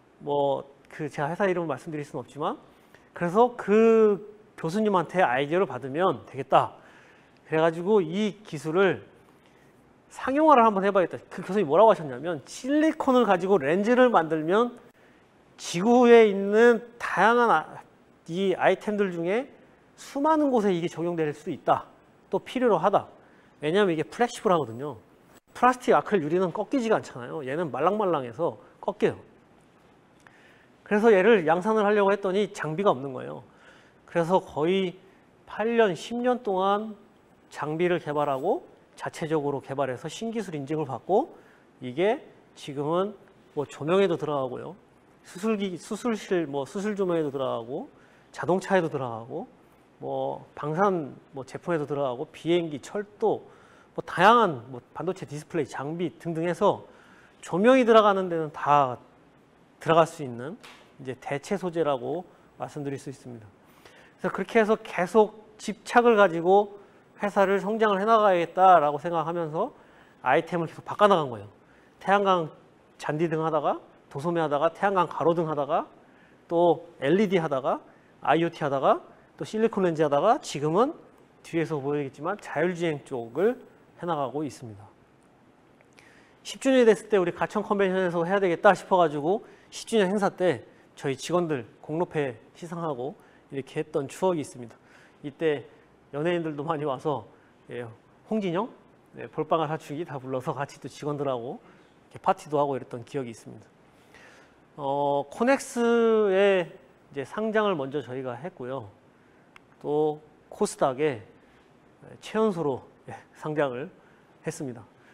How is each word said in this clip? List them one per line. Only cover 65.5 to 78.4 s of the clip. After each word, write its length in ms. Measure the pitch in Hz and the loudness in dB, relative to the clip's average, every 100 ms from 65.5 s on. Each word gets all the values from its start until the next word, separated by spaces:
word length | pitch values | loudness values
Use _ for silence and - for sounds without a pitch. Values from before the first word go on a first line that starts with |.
| - | -14
집착을 580 | - 190 - 240 240 208 | -12 -12 0 4 6 6
가지고 600 | 196 165 170 196 202 - - _ _ - | 6 4 4 4 4 -8 -20 _ _ -8
회사를 360 | 202 202 190 196 | -2 2 2 2
성장을 420 | 190 220 220 190 | -2 0 2 2
해나가야겠다라고 1000 | 214 226 214 180 165 180 190 175 147 143 | 2 4 4 2 0 6 8 8 6 0
생각하면서 720 | 170 170 156 175 160 160 262 - - - - _ | -4 -4 -2 -4 -4 -4 -6 -8 -20 -20 -20 _
아이템을 460 | 127 143 143 175 160 | 2 2 2 -4 -4
계속 160 | - | -8
바꿔나간 460 | - 143 202 180 139 | -12 2 4 4 2
거예요. 180 | 110 104 - _ _ _ _ | -8 -16 -20 _ _ _ _
태양광 520 | - 202 196 180 156 - _ _ _ - | 0 2 4 2 -2 -10 _ _ _ -10
잔디 300 | - 151 170 | -6 -2 -2
등 160 | 156 | -2
하다가 360 | 160 156 160 330 - _ _ | 0 0 -2 -4 -10 _ _
도소매 320 | 139 170 165 | -8 -4 -2
하다가 320 | 156 143 165 | 0 0 0
태양광 360 | - 202 190 165 | 0 0 0 -2
가로 260 | - 147 | 0 0
등 140 | 170 156 | 2 -2
하다가 400 | 147 139 180 302 - _ _ _ _ - | -4 -2 -2 -4 -16 _ _ _ _ -4
또 400 | 170 175 156 - - | 2 4 2 -4 -4
엘이디 380 | 135 190 202 185 | 0 2 2 0
하다가 420 | 160 131 147 208 - _ _ _ | 0 -2 -2 -4 -8 _ _ _
아이오티 420 | - 160 | 0 2